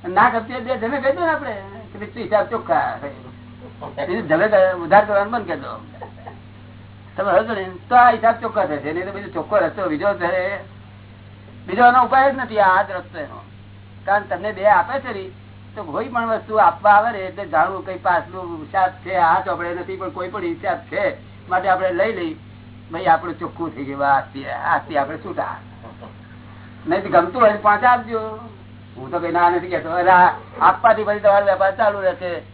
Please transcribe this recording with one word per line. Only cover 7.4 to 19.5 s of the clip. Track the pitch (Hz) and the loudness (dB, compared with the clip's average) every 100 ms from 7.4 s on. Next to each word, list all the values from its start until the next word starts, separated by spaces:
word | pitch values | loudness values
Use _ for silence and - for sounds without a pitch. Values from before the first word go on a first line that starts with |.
| 226 | 0
ને | 214 185 180 - | -6 -8 -12 2
તો | 247 | 6
આ | 247 | 6
હિસાબ | 220 220 226 | 6 2 0
ચોખ્ખા | 226 214 160 | -4 -2 -2
થશે, | 147 139 | -4 -4
નહીં | 165 190 | -6 -6
તો | |
બીજો | 202 202 | -10 -10
ચોખ્ખો | 170 151 208 | -10 -2 0
રસ્તો | 175 - 185 | 0 -2 -6
બીજો | 151 202 | -2 -2
છે, | 202 175 185 185 202 - - - - - - - - - - - | -2 -2 -2 -4 -8 -12 -20 -20 -20 -20 -20 -20 -20 -20 -18 -8
બીજો | 190 240 | 6 8
એનો | 247 | 8
ઉપાય | 247 262 269 | 4 4 4
જ | 269 | 2
નથી. | 240 214 | -4 2
આ | 196 185 | 4 4
જ | 202 | 0
રસ્તો | 185 - 165 | -6 -10 -12
એનો. | 139 120 - - - - - - | -12 -14 -20 -20 -20 -20 -20 -12
કારણ | - 202 | -2 -2
તમને | 202 202 208 | 0 -6 -6
બે | 190 208 | 0 4
આપે | 208 - 277 | 4 2 -4
છે | 254 202 | -6 -10
ને, | 190 - - - - | -12 -16 -20 -20 -18
તો | 214 | -14
કોઈ | 175 156 220 | -8 -6 -4
પણ | 233 226 | -2 -2
વસ્તુ | 214 - | -4 0
આપવા | 214 202 214 208 | 4 4 4 6
આવે | 208 226 | 6 4
ને | 208 | -4
એટલે | 185 196 202 | -8 -10 -2
જાણવું | 160 175 190 185 | 0 0 -2 -10
કઈ | 185 | -4
પાછલું | 185 170 - 190 180 165 | 0 0 -2 -12 -12 -12
હિસાબ | 147 196 185 | -4 0 0
છે, | 185 190 | -2 -6
આ | 190 170 185 | 2 2 2
ચોપડે | 190 | 0